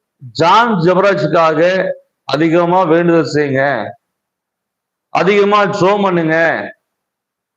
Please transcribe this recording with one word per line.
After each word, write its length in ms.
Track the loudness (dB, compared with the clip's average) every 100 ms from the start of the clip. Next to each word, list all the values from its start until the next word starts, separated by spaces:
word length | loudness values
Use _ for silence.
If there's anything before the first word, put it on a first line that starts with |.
| _ _ -12
ஜான் 360 | -2 2 4 2
ஜெபராஜுக்காக 1200 | 0 0 2 0 0 -2 0 0 2 0 0 -4 -8 _ _
அதிகமா 580 | -8 -2 0 0 2 0
வேண்டுதல் 500 | 2 0 2 0 0
செய்யுங்க, 580 | -2 -2 -2 -2 -4 -8 -14 _ _ _ _ _ _ _ _ _ _ _
அதிகமா 540 | -2 0 2 2 2
ஜெபம் 400 | 0 0 0 0
பண்ணுங்க. 760 | 0 0 0 0 0 -2 -6 -14 _ _ _ _ _ _ _